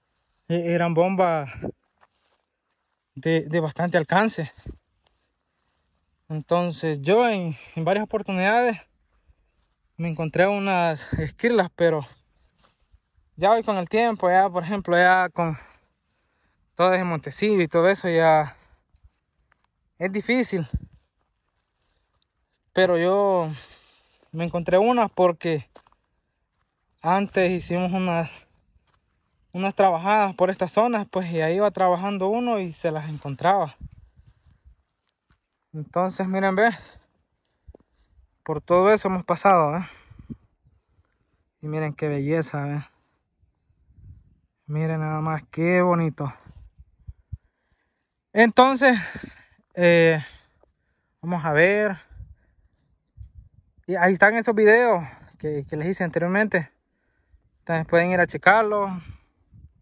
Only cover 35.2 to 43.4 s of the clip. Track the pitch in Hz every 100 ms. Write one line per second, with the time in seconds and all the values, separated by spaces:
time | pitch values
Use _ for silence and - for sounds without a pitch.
35.2 | _ _ _ _ _ 156 147 170 185 180
36.2 | 190 190 190 190 233 185 - - _ _
37.2 | _ _ _ _ - - _ _ _ _
38.2 | _ _ - 151 - 175 196 214 196 185
39.2 | 170 175 202 180 151 165 180 - _ -
40.2 | - - _ _ _ _ _ _ _ _
41.2 | _ _ _ _ 151 156 160 - 151 143
42.2 | 139 165 151 - 143 147 - _ _ _
43.2 | _ _